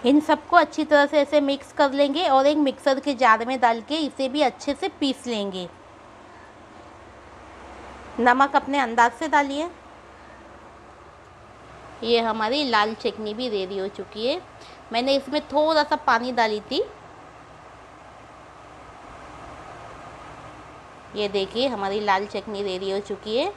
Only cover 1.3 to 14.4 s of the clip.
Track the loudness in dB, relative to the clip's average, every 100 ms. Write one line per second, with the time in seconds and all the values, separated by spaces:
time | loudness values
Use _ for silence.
1.3 | 2 2 -2 -6 0 2 4 2 2 4
2.3 | 6 6 4 2 2 0 0 -2 2 4
3.3 | 4 2 2 2 2 -2 -4 -4 -2 -2
4.3 | 2 0 0 -6 -4 -4 -2 -4 -2 -6
5.3 | -4 -4 -6 -10 -14 -20 -20 -20 -20 -20
6.3 | -20 -20 -20 -20 -20 -20 -20 -20 -20 -20
7.3 | -20 -20 -20 -18 -18 -18 -18 -14 0 2
8.3 | 4 4 2 0 -2 0 4 2 2 0
9.3 | 2 2 -4 -6 -10 -20 -20 -20 -20 -20
10.3 | -20 -20 -20 -20 -20 -20 -20 -20 -20 -20
11.3 | -20 -20 -20 -20 -20 -20 -10 2 2 2
12.3 | -2 -2 0 2 2 2 -2 -6 -4 -8
13.3 | -6 -4 -4 -4 -6 -6 -8 -12 -6 -4
14.3 | -4